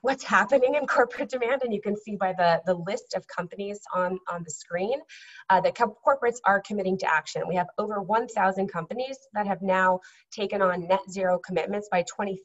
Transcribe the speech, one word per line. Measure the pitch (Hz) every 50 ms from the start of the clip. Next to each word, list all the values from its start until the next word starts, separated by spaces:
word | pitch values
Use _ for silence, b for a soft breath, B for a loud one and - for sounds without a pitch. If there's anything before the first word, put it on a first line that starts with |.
what's | - 247 269 262 -
happening | - 220 190 202 202 269 269 254 254 285
in | 294 269 -
corporate | - 277 247 240 - - 285 208
demand, | - 254 240 226 262 269 262
and | 240 214
you | 202
can | - 208 208 208
see | - 220 208
by | 185 196 185
the, | 185 180 175 170 170 160 -
the | 180 185
list | 175 165 185 208 247 - - -
of | 185 - -
companies | - - 175 175 - 190 202 202 202 208 - - -
on, | 180 180 180 185 185 - -
on | 175 175 170
the | 165
screen, | - - - - 170 175 190 214 262 294 320 B B B B B B B B B
uh, | - -
that | - 175 180
co-, | - 240 208 - - - 302
corporates | 277 277 247 240 233 - -
are | - 196 196
committing | 196 - 208 208 185 185 185 190
to | - - 160
action. | 156 151 - - 160 160
We | 165 170
have | 185 180 175 - -
over | 214 208 214 202
one | 190 170 214 226 240 240
thousand | - 233 190 190 190 190 190 196
companies | - 175 165 - 202 240 262 269 269 - _ _ -
that | 208 208
have | 202 196 165
now | 190 190 185 185 185 185 185 185 B B B B B B
taken | - - 208 196 214 196
on | 190 185 180 180 170 170
net | 185 190 190 190
zero | 180 196 185 185 180 175 -
commitments | - 185 170 156 190 202 208 208 -
by | - 180 208
twenty | - - - 208 202 190 190 -